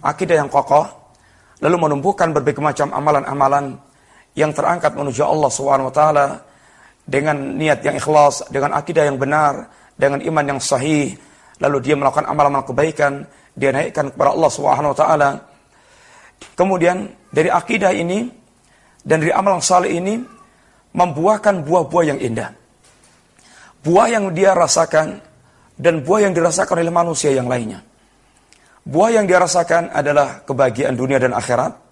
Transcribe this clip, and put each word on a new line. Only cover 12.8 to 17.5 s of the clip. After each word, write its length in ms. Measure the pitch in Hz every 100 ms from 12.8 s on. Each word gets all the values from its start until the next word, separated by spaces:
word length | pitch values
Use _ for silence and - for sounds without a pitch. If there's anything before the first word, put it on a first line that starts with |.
| 156 156 143 139 143 _ _
dia 240 | - 135 135
naikkan 320 | 160 - 139
kepada 240 | - 135
Allah 160 | - 156
Subhanahu 480 | - 143 135 147 135
wa 0 |
taala. 340 | 156 156 139 139 - _ _ _ _ _ - - - _ - -
Kemudian 560 | 185 185 170 180 202 - _
dari 240 | 135 165